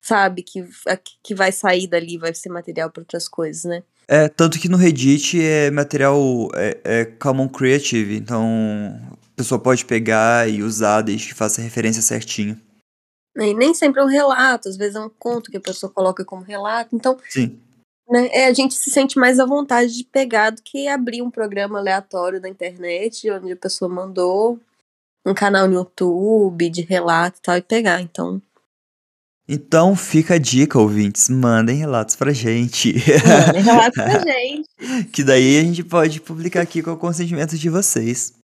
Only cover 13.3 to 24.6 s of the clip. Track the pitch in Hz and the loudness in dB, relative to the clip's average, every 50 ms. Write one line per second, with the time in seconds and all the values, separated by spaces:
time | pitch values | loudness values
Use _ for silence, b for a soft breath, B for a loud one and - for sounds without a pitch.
13.3 | _ - 220 208 208 220 240 294 339 - - 294 262 277 277 277 269 285 294 277 | _ -4 -2 -2 2 2 2 2 2 2 2 2 2 4 2 2 4 2 2 2
14.3 | 262 247 254 262 254 240 - 196 190 190 202 208 202 214 214 220 220 _ - 233 | 2 2 2 2 2 0 -4 -10 -8 -6 -6 -6 -6 -6 -10 -10 _ _ -6 -6
15.3 | 240 240 226 - - 196 190 - 185 - - 190 _ - 190 185 185 185 190 - | -6 -6 -8 -10 -14 -10 -10 -10 -10 -8 -10 -10 _ -2 0 0 0 -2 -8 -12
16.3 | - 185 185 190 208 196 202 208 220 233 226 220 - 226 220 254 262 254 _ - | -12 -18 -16 -14 -12 -10 -6 -4 -4 -4 -6 _ -6 -2 0 0 -2 -2 _ -8
17.3 | - 135 123 117 - - _ _ _ _ _ _ _ _ _ _ 240 240 240 247 | -2 -2 -2 -2 -4 -10 _ _ _ _ _ _ _ _ _ _ 0 2 2 2
18.3 | - 240 262 262 247 269 269 262 - - - - - 294 269 277 - 277 254 247 | 2 2 4 4 4 2 0 -2 -2 -4 -6 -2 0 0 0 2 2 2 2 4
19.3 | 262 254 262 254 277 285 294 277 254 240 240 240 233 240 247 _ _ 269 269 254 | 4 4 2 2 0 -2 -2 0 0 2 2 0 -2 -8 -14 _ _ -2 -2 0
20.3 | 226 220 214 220 220 220 _ - - 277 277 285 277 277 247 233 226 240 247 247 | 0 0 0 0 -2 -4 _ -14 -10 -8 -4 -4 -2 -2 -4 -6 -6 -8 -8 -8
21.3 | 240 - 220 214 202 202 202 202 208 202 196 196 190 196 196 _ - 185 175 180 | -6 -6 -6 -6 -4 -6 -6 -4 -6 -6 -2 -2 -2 -2 -4 _ -8 -6 -4 -4
22.3 | 185 190 180 185 190 _ 175 180 180 180 175 175 170 175 202 233 220 - - 214 | -6 -6 -10 -12 -12 _ -12 -12 -12 -10 -8 -6 -6 -4 -4 -6 -8 -6 -6 -6
23.3 | 202 190 185 185 185 180 - 190 - - 196 180 180 180 185 190 190 185 180 180 | -6 -6 -6 -10 -10 -8 -8 -8 -6 -6 -6 -6 -6 -6 -10 -8 -4 -2 -2 0
24.3 | 185 196 214 233 240 233 | 0 0 0 0 -2 -4